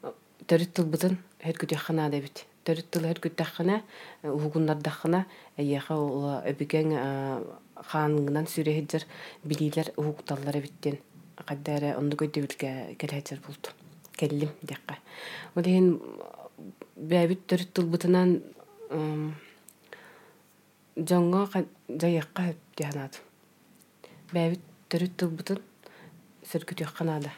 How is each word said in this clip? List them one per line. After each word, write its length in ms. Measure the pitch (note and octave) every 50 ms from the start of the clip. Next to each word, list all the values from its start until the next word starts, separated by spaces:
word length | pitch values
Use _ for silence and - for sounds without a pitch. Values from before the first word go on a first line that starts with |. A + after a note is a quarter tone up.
| -
э, 80 | C3 - - _ _ _ _ -
төрүт 320 | - F3 D#3+ F3 F3 -
тылбытын 400 | - F3 D#3 D3+ - - F#3 F#3 F3+ - - - _
хөргүтүөххэнэ 600 | - E3 D#3+ - - - D#3+ D3 - - E3 D#3+ D#3
ада 160 | D3 C#3+ C#3+
бит. 240 | C#3 C#3+ - - - - _ _ _
Төрүт 240 | - E3 D#3+ E3+ -
тыл 160 | - E3+ D#3+
хөргүттэххэнэ, 680 | D#3+ E3+ E3 - E3 E3 - E3 D#3+ - - E3+ F3+ G3 G#3+ G#3+ - - - - - - - -
э, 40 |
уһугуннардаххына, 960 | D3+ C#3 D3 D3+ D3+ D3+ D#3+ D#3+ D#3 D#3 D3+ D3 D3+ D3+ - - D#3+ E3+ F#3 F#3+ - - - - - _
эйиэхэ 400 | - C#3+ C#3+ C#3+ C#3 - - D#3+
ол 480 | D#3 D3 C#3+ B2+ C#3 C#3+ C#3+ C#3+ B2 -
өбүкэҥ, 440 | A#2+ C#3 - D3+ D3 - D#3 D#3 D#3
э, 480 | D3+ C3+ B2+ C#3 C#3 C3+ C3+ C3+ C3+ B2 G#2+ - - - - - _ -
хааныңынан 680 | - - - D#3 D3+ D3 D3+ D3+ C#3+ C#3+ C#3+ D3+ D#3 D#3+
сүрэһиджэр 560 | - - D#3 D#3 D3+ D#3 D3+ D3 - D#3 - - - - - - - - -
билиилэр 480 | D3+ D3+ C#3+ D#3 D3+ - D#3+ D#3 - -
уһукталлар 640 | - D3 D3+ D3 - - - D3 C3+ C#3 C#3+ C#3+ C#3+
эбиттэн. 400 | C#3 C#3+ - - - D3 C#3+ C#3 - _ _ - - - - - -
Хаддаара 480 | - D3 C#3 C#3+ D3+ D3 D3 D3 C#3+ C3+
оннук 320 | - D3 D3 D3 D3+ D#3
өйдөбүлгэ 720 | D3 D3+ D#3 C#3+ C#3 - - - C3+ C3 C3 A2+ - - -
кэлэһэтэр 400 | - D3 C#3+ C#3+ C#3 - C#3+ C#3
булду. 320 | - - C#3+ - - - - - - - - - - - - -
Кэллим 320 | E3 D3 D3+ C#3+ D#3 D3+ - - -
диэххэ. 320 | - C#3+ - - - C#3+ - - - - - - - - - - - -
Ол 80 | F3 E3+
иһин 240 | F#3 F#3 F#3 F#3 F3+ E3+ - - B1+ A1 G1+ G1+ G1+ - - - - _ - - F#2+ - _ - - _ -
бэйэбит 480 | D3 D#3 F3 F3+ E3+ E3 F#3 F#3 -
төрүт 240 | - F#3 F3 F3+ -
тылбытынан, 720 | - F#3+ F3 E3 E3 F3 - F3 F3+ F3+ F3+ F3+ F3 - - - - - - - - - - -
ым, 480 | - D#3 D3+ D#3 D3+ D3+ D3+ D3+ D3+ D3 - - - - - - - _ _ - - - - - - - - - - _ _ _ _ _ _ _ _ _ _ _ _
дьоҥҥо 440 | - E3 E3 F3+ F3+ F3 E3+ F3 F#3+ G3+
ха-, 240 | G3 - F#3+ E3 - - _ _
дьайыахха 640 | - B2 D#3 E3+ F3 E3+ E3 D3+ - - F#3 F3+ F3
өп 80 | E3 - - _ -
диэхэнэ 280 | - D#3 D3 D3 C#3+ C3+
ат. 100 | C3+ - - - - _ _ _ _ _ _ _ _ - _ - _ _ _ - - - - - - F3
Бэйэбит 300 | F3 E3 E3 F3 F3 - - - - - _
төрүт 220 | - E3+ F3+ F3+ F3
тылбытын 440 | - F#3 E3+ D#3+ D#3+ - - G3 G3 - - - _ - - - - - - - - - - - - -
сөргүтүөххэ 600 | - - E3 D#3 - F3 - D#3+ D3 - - E3
наада. 240 | E3 D#3+ D3+ C#3+ C#3 -